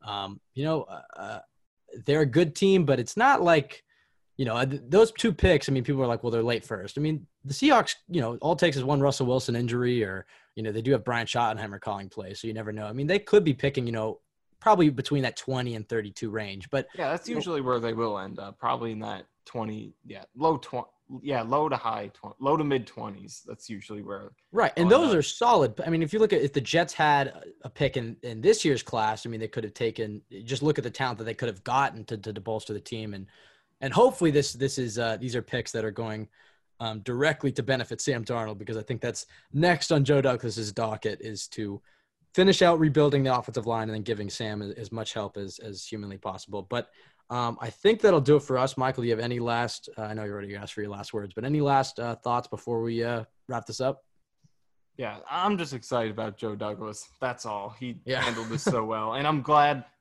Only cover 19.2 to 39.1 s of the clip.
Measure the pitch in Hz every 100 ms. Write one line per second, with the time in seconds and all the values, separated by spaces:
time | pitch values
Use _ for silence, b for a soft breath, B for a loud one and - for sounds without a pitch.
19.2 | - _ - 123 107 107 107 _ - 101
20.2 | - 123 156 147 - 123 - _ _ 131
21.2 | 139 131 113 139 156 131 117 110 101 -
22.2 | - - 135 156 147 135 107 - 110 98
23.2 | 101 - - 117 - 104 - 104 104 101
24.2 | 101 _ _ 202 180 - 175 254 330 180
25.2 | 143 - 240 220 127 107 160 165 160 214
26.2 | 214 185 139 147 127 165 170 - 151 143
27.2 | 135 - - - 123 - 143 135 117 113
28.2 | 123 110 156 226 160 127 - 117 110 110
29.2 | 120 113 110 - 107 - 117 110 107 104
30.2 | _ 101 117 127 147 147 120 - 131 110
31.2 | 113 110 123 98 - 127 139 113 104 110
32.2 | 110 104 98 110 - 104 - 113 110 98
33.2 | 98 b b b b _ 135 170 247 -
34.2 | 170 143 139 120 135 - 123 107 117 107
35.2 | 123 120 - 127 - 117 110 101 113 107
36.2 | 107 b b b _ _ 113 110 98 120
37.2 | 147 147 143 - 117 131 120 - - 123
38.2 | 113 120 110 104 107 110 104 117 120